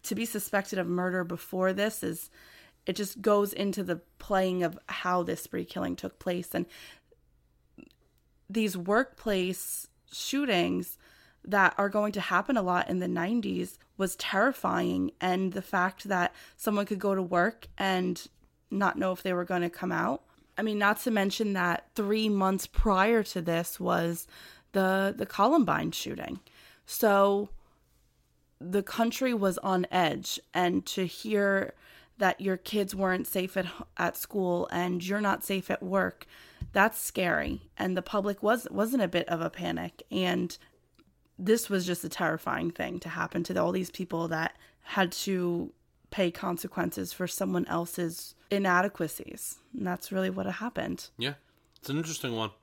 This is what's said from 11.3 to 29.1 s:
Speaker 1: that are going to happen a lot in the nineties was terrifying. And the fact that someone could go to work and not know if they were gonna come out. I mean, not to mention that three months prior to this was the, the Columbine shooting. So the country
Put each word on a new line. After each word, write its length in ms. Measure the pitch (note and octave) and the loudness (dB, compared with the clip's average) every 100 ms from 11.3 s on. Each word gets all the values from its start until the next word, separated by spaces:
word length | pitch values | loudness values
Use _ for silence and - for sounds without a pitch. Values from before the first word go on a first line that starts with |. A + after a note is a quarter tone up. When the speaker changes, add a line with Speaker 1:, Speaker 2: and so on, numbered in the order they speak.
| _ | _
Speaker 1:
that 320 | - G3+ F#3 - | -2 6 6 6
are 100 | G3+ | 2
going 240 | G#3 G#3 | 2 0
to 80 | G3+ | -2
happen 380 | E3+ F3+ F#3+ B3+ | 2 2 4 2
a 40 | |
lot 280 | F#3 F3+ - | 4 2 2
in 80 | F3+ | 0
the 100 | F3+ | 0
nineties 680 | F3+ F3 A#3+ G3+ F3+ F#3 - _ - | 0 0 0 0 -2 -4 -8 _ -4
was 200 | F#3+ - | -2 -2
terrifying. 960 | - G3 A#3+ C4+ F#3+ F#3 F3 F3+ - - | -2 4 4 2 0 2 2 0 -2 -2
And 340 | F#3 F#3 F#3+ | 0 2 0
the 80 | F#3+ | -2
fact 420 | F#3 G3 F#3 F#3+ G3+ | -2 0 0 -2 -2
that 260 | F#3 F3 - - _ | 0 0 -4 -20 _
someone 280 | - G#3 | 0 0
could 140 | G3+ G3+ | 0 -2
go 160 | G3+ | 0
to 80 | F#3+ | 0
work 460 | F3+ F3+ F#3 A3+ - - | 2 2 2 0 -18 -4
and 480 | G3 F#3 F3+ F3 - _ _ _ _ | 0 2 0 -2 -8 _ _ _ _
not 280 | G3 G3 - | 0 0 2
know 140 | F#3+ | -2
if 100 | F#3 | -2
they 100 | F#3+ | -2
were 120 | F3+ | -2
gonna 260 | F3 F3+ F3 | 0 0 -2
come 220 | - F3+ | -4 -4
out. 300 | E3 F3+ C#4 _ _ _ - | 0 0 -2 _ _ _ -4
I 60 | |
mean, 160 | A3 G#3 | -2 2
not 220 | G3+ G#3 | 2 2
to 100 | - | 0
mention 440 | A3 G3 G3 A3 | 2 2 2 0
that 340 | F#3+ F3+ E3+ - - | 2 2 0 -4 -4
three 320 | G3+ A3 A3 | 0 2 2
months 380 | G3+ F#3+ F#3+ - | 4 4 2 -2
prior 560 | - A3 F#3+ G3+ A#3 | 2 4 6 6 4
to 180 | G#3 F#3 | 2 -2
this 380 | E3+ E3 F3 - | 0 0 -2 -4
was 460 | F3+ E3+ E3+ E3+ - - - - _ | 0 2 2 -2 -8 -16 -20 -20 _
the, 400 | G3 F#3+ F#3+ G3 - | 0 2 4 2 -2
the 100 | G3 | -6
Columbine 640 | - G#3 E4 G3+ D#3 D#3+ | 2 6 6 6 2 0
shooting. 480 | - - - - F#3+ - - - - - | -4 -6 -8 -8 -10 -14 -20 -20 -20 -10
So 640 | - A3 G3 G3 G3+ G#3 - _ _ _ _ _ _ _ _ _ _ | 2 4 6 6 4 -2 -10 _ _ _ _ _ _ _ _ _ _
the 220 | E3+ G3 | -2 -2
country 520 | G3 - A#3 | -2 0 0